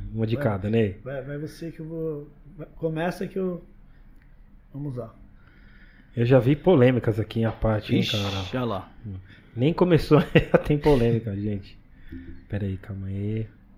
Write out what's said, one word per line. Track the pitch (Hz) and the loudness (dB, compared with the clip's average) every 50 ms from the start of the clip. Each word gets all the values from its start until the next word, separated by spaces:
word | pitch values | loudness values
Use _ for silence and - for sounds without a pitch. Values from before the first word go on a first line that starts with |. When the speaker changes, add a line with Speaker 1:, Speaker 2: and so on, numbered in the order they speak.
| 98 - 107 | -10 -8 -4
Speaker 1:
uma | 110 110 | -2 -2
de | 110 117 | -2 0
Speaker 2:
Vai. | 113 - | 0 0
Speaker 1:
cada, | 110 101 95 92 104 | -2 -2 -2 -2 0
Ney. | 110 113 110 98 95 - | 2 2 2 0 -2 -6
Speaker 2:
Vai, | - 131 139 135 | -10 -10 -10 -8
vai | 123 139 143 147 | -8 -8 -10 -10
você | 156 147 - - 165 165 | -10 -10 -12 -12 -12 -12
que | 151 - | -12 -12
eu | 160 | -12
vou, | 156 165 160 160 160 151 147 147 143 - - - 135 - | -10 -8 -6 -6 -6 -6 -8 -10 -14 -18 -20 -20 -20 -18
vai, | - - - - | -16 -16 -16 -10
começa | - 160 165 160 156 165 180 170 - 196 | -6 -6 -4 -2 -2 -2 -4 -4 -4 -6
que | - - 190 | -6 -4 -4
eu, | 185 185 175 170 - - - - - - - - - - - - - - - - - - - - - - - | -4 -4 -4 -6 -10 -16 -20 -20 -20 -20 -20 -20 -20 -20 -20 -20 -20 -20 -20 -20 -20 -20 -20 -20 -20 -16 -12
vamos | 139 143 147 123 | -10 -8 -8 -8
lá. | 123 113 110 - - - - - - - - - - - - - - - - - - - - - | -8 -10 -12 -14 -20 -20 -20 -20 -20 -20 -20 -20 -20 -20 -20 -20 -20 -20 -20 -20 -20 -20 -8 -2
Speaker 1:
Eu | 117 117 | 0 4
já | 117 135 127 | 6 6 6
vi | 117 131 151 | 6 4 2
polêmicas | 147 - 180 190 139 123 127 127 120 - 120 104 107 | 2 4 4 6 8 6 6 4 4 0 0 0 0
aqui | 101 - - 113 | -2 -2 -2 0
em | 113 | 0
a | 110 | 0
parte, | 104 - - 110 107 104 - - 120 | 0 0 0 0 0 0 0 0 0
hein, | 170 | 0
Speaker 3:
Ixi, | 190 - 117 104 | 2 0 -2 -4
Speaker 1:
cara? | 98 98 98 98 95 92 | -4 -4 -4 -6 -6 -6
Speaker 3:
olha | 123 127 127 | -4 -4 -4
lá. | 117 104 92 - - - - - 104 95 92 - - - - - - - | -4 -4 -6 -8 -12 -18 -16 -14 -12 -12 -14 -16 -18 -20 -20 -20 -12 -4
Speaker 1:
Nem | 113 127 156 | 0 2 2
começou, | 170 - 180 180 170 143 - - 151 143 | 2 2 4 4 4 4 6 6 4 4
<laughs> | 170 - - 165 - - | 6 4 4 2 4 4
já | - 170 | 2 2
tem | - - 151 | 2 2 0
polêmica, | 143 147 151 147 123 117 117 117 113 110 107 98 | 2 4 4 4 6 4 4 2 0 0 -4 -6
gente. | 98 101 107 104 95 92 - - - - - - - - - - - - - - - - - | -4 -4 -4 -6 -6 -8 -12 -20 -20 -20 -20 -20 -20 -16 -14 -14 -14 -14 -16 -18 -18 -12 -8
Pera | 104 101 101 | -6 -4 -4
aí, | 98 95 | -4 -6
calma | 95 - - 98 95 98 | -6 -8 -10 -10 -10 -8
aí. | 95 98 98 101 104 110 110 107 - - - - - - | -8 -6 -4 -4 -4 -4 -4 -6 -8 -12 -20 -20 -20 -20